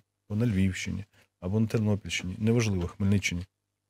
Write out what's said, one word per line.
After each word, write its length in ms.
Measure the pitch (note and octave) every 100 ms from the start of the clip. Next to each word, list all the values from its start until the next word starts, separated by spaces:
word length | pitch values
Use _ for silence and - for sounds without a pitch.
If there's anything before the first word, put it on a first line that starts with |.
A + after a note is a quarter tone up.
| - _ -
або 120 | G#2
на 60 | A#2+
Львівщині, 580 | F#2+ F#2+ F#2 F#2+ F2+ G2+ _ _ _
або 200 | F2+ G#2+
на 60 | A2
Тернопільщині, 680 | A#2+ G#2+ G2+ F2 - F#2 G#2
неважливо, 480 | A2 A#2 A2 F#2 E2+
Хмельниччині. 540 | - G2 G2+ - F2 F2+ _ _ _ _